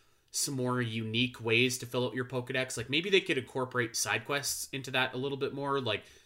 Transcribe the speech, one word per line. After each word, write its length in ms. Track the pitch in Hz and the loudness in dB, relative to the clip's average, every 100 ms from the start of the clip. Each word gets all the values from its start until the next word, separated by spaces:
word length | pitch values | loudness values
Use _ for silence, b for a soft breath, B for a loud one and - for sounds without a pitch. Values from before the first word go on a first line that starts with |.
| b b b | b b b
some 220 | - - | -4 -2
more 280 | 135 123 123 | 0 0 2
unique 580 | 117 113 110 113 123 120 | 0 0 0 2 2 0
ways 340 | 113 113 127 123 | 2 6 4 2
to 80 | 120 | -4
fill 220 | 127 123 | -2 0
out 60 | |
your 100 | 131 | -2
Pokedex. 520 | 123 131 123 131 131 - | -4 -4 -2 -2 -2 -4
Like, 140 | 117 | -2
maybe 180 | 143 190 | 0 4
they 120 | 190 | 4
could 180 | 190 139 | 4 0
incorporate 560 | - 135 123 123 113 | 0 -2 -2 0 0
side 320 | - 107 110 113 | 0 0 0 0
quests 420 | 143 131 - - | -2 -2 -4 -6
into 180 | 139 131 | -8 -2
that 240 | 131 127 | 0 0
a 20 | 127 | 0
little 220 | 139 139 | -4 -2
bit 160 | 139 | -2
more. 260 | 139 139 139 | -2 0 0
Like, 220 | 117 101 - b | 2 -2 -4 b